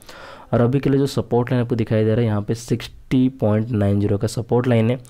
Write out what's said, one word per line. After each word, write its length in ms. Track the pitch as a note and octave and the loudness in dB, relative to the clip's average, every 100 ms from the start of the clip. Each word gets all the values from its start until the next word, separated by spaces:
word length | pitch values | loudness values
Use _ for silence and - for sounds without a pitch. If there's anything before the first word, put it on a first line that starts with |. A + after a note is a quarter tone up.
| - - - - - | -18 -20 -20 -20 -2
और 80 | A2+ | 0
अभी 180 | A#2+ C3+ | 2 2
के 100 | C3+ | 2
लिए 100 | C3+ | 2
जो 80 | C#3 | 0
सपोर्ट 440 | - - A#2+ A#2+ | -2 0 0 0
लाइन 120 | B2+ | 0
आपको 120 | A#2+ A2+ | 0 -2
दिखाई 280 | A2 A2 | 0 2
दे 80 | A2 | 2
रहा 80 | A2 | 2
है, 60 | A#2 | 2
यहाँ 160 | G#2 | 0
पे 140 | G#2 A#2 | -2 -6
सिक्सटी 760 | - A#2+ - - - C3 B2+ | -4 -4 -6 -14 -2 2 2
पॉइंट 400 | B2+ G#2+ G#2+ A2+ | 2 0 0 0
नाइन 300 | A2 G2+ G2+ | 0 2 2
ज़ीरो 180 | G2+ G2+ | 0 0
का 100 | A2 | -2
सपोर्ट 400 | - G#2+ A#2+ B2+ | -4 -2 0 2
लाइन 220 | A#2 A2 | 2 2
है। 100 | - | -2